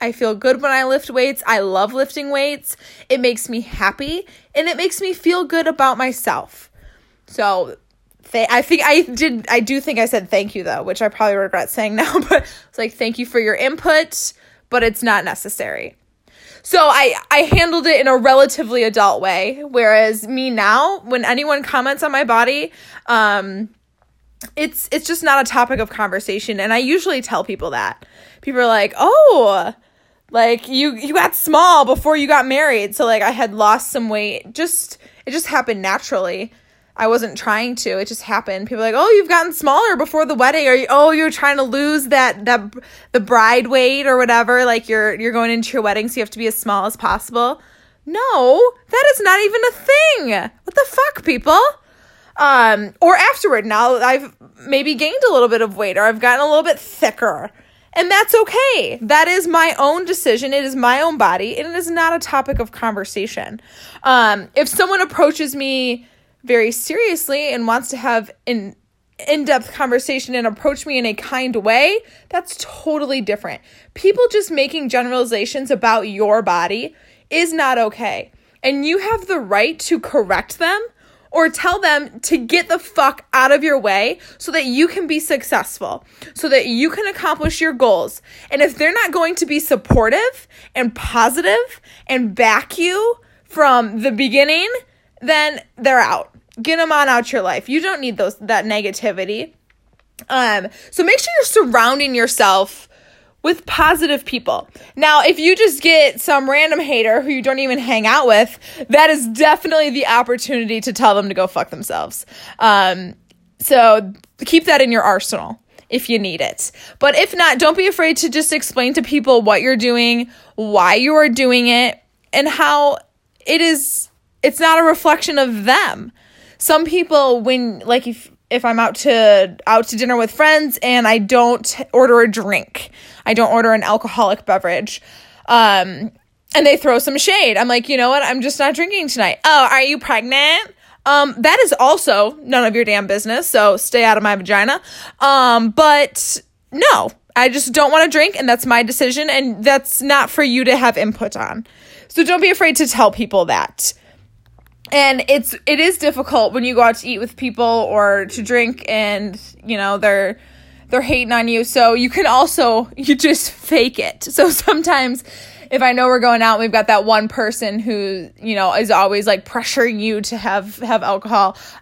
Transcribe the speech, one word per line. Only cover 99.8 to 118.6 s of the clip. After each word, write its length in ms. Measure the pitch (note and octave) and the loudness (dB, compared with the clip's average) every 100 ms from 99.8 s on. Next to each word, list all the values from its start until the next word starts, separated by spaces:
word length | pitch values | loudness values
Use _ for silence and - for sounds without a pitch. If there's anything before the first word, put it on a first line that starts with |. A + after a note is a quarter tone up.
| _ _ _ - - | _ _ _ -20 -6
Um, 380 | C4 A#3+ G#3 G3 - - | -2 0 -2 -4 -16 -12
so 140 | - | -2
make 140 | F4+ A#4 | 2 2
sure 140 | - E5 | 2 0
you're 60 | |
surrounding 720 | A4+ A4 C#4+ A#3 A#3 C#4 C#4+ | 2 2 2 4 2 2 -2
yourself 720 | B3 A#3 - G#3 F#3+ G3 - _ _ _ _ _ _ | -2 -2 2 2 4 0 -6 _ _ _ _ _ _
with 220 | D4+ E4+ - | -4 -4 -6
positive 580 | - D#4 E4 D#4 C#4+ | 0 2 2 0 -4
people. 440 | - B3 - G#2+ - - - - | -6 -8 -4 -6 -8 -20 -20 0
Now, 260 | D4+ D4+ | 4 4
if 160 | C#4 E4 | 4 2
you 160 | E4 | 0
just 260 | F#4 A4 C#4 | 2 2 2
get 400 | E4 D#4+ C#4+ A#3 | 4 6 4 0
some 300 | - C#4+ C4+ | 0 0 2
random 300 | C#4+ D#4 D4+ | 0 2 0
hater 420 | D4 B3+ A3 A3+ | -2 -2 0 0
who 80 | C4+ | 0
you 100 | C4+ | -4
don't 200 | B3+ C4+ | -2 -2
even 180 | C4+ B3+ | -4 -4
hang 260 | A#3+ A3+ G#3+ | -2 -2 2
out 200 | C#4 B3+ | 2 4
with, 320 | G#3+ A#3+ - - E4 C4+ | 4 4 -4 -20 -16 2
that 220 | C#4+ D#4 | 4 4
is 180 | D4+ A#3 | 2 -2
definitely 640 | A3 D4+ D4+ D#4 D#4 D4 | 0 2 2 0 0 0
the 180 | C4 - | -2 0
opportunity 720 | A#3 A#3+ B3 - B3 A3 A3 | 0 0 -4 -4 -6 -4 -6
to 120 | A3+ | -6
tell 220 | G3+ A#3 | 2 2
them 140 | G3+ G3 | 2 0
to 60 | |
go 120 | F#3 F#3 | -4 -4
fuck 240 | - - | -4 -8
themselves. 560 | - - D#2+ D2+ - - - - - | -10 -10 -8 -8 -14 -18 -20 -20 0
Um, 560 | A3 G3+ F#3+ F#3 F3+ - _ _ _ _ | 4 4 2 -2 -10 -18 _ _ _ _
so 520 | - C4 A3+ G#3+ F#3+ G3+ _ _ | 2 6 8 6 2 -16 _ _
keep 200 | C4 E4 | 0 0
that 180 | E4 D4 | 4 2
in 80 | C4 | 2
your 120 | A#3 | 2
arsenal 600 | G3+ F#3+ - G3+ - A3+ _ _ _ | 0 0 -2 -10 -10 -16 _ _ _
if 220 | B3 A#3+ | -8 -4
you 80 | A#3 | -4
need 220 | G3 E3 | -4 -6
it. 320 | - - - - - - | -8 -8 -12 -14 -20 0
But 180 | C#4+ C#4+ | 2 2
if 180 | G4 | 0
not, 260 | F4+ E4 C4 | 2 2 4
don't 160 | D4+ E4+ | 2 2
be 100 | F#4 | 0
afraid 300 | - D#4+ D#4+ | 0 0 0
to 100 | E4 | -2
just 240 | C#4+ D#4 | -2 -2
explain 420 | D4+ | -4